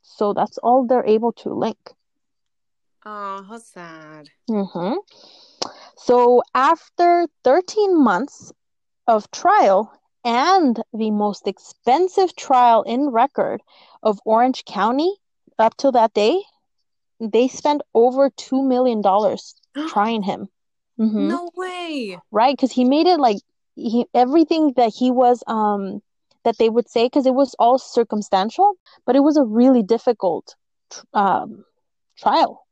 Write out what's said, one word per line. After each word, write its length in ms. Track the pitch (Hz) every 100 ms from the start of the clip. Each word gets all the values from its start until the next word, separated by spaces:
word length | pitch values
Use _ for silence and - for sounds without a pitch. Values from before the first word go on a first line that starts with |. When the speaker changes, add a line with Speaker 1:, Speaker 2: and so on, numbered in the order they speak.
Speaker 1:
So 320 | _ - 208
that's 240 | 202 208 -
all 280 | 226 254 247
they're 180 | 254 -
able 260 | 220 233 -
to 60 | -
link. 260 | - 220 220 - _ _ _ _ _ _ _ _ _ _ _
Speaker 2:
Oh, 380 | 214 208 202 196
how 160 | 196 233
sad. 720 | 226 - 170 160 156 156 - _ -
Speaker 1:
Mm-hmm. 440 | 220 196 175 180 330 - _ - - - _ - - - _
So 440 | - 247 240 247 -
after 720 | 254 269 330 _ - 349 349 339 _
thirteen 580 | - 302 359 - 403 349
months 500 | 247 180 277 - - - _ _ _ _ -
of 240 | 220 -
trial 600 | - 349 415 262 190 214 _ _ _
and 580 | 240 233 311 381 302 226 -
the 160 | 214 220
most 360 | 208 208 196 -
expensive 880 | 196 - - - 277 370 - 370 -
trial 460 | - 254 247 226
in 280 | - 240 294
record 500 | 226 262 - 160 - _ _ _ _
of 160 | 220 202
Orange 400 | - 220 247 254
County 500 | - 202 208 254 339 403 _ _ _ -
up 180 | 220 -
till 160 | 277
that 220 | 247 226
day, 260 | - 208 349 415 _ _ _ _ _ _ _
they 280 | 226 220 254
spent 340 | - 302 294 -
over 360 | 233 240 254 277
two 320 | - - 262
million 400 | 269 247 254 220
dollars 520 | 202 190 214 - - _ _
Speaker 2:
<gasps> 140 | 277 311
Speaker 1:
trying 340 | - 214 226
him. 260 | 190 185 202 _ _ _ _ -
Mm-hmm. 300 | 220 214 196
Speaker 2:
No 220 | 254 349
way. 640 | 349 370 359 339 302 220 180 _
Speaker 1:
Right, 260 | 208 247 269
'cause 160 | 254
he 120 | -
made 220 | 247 285 330
it, 140 | 349
like, 160 | 254 208 _ _ _
he, 320 | - 240 233 -
everything 580 | 240 247 311 311 330 311 254
that 160 | 233
he 160 | - 254
was, 320 | 247 247 247 -
um, 540 | 220 214 208 196 208 _ _ _ _
that 120 | 233 220
they 120 | 226
would 180 | 220 226
say, 200 | 240 240
'cause 160 | 294 262
it 80 |
was 200 | 254 277 -
all 200 | 233 262
circumstantial, 960 | - - 233 214 202 190 202 - 392 392 _ _
but 120 | - 262
it 40 |
was 160 | 285 302
a 80 |
really 380 | 247 214 247 254
difficult 720 | 190 226 - 233 185 143 - - _ _ _
tr-, 120 | - -
um, 520 | - 196 147 - 220 _ _ _ _ _ _
trial. 500 | - 277 285 - _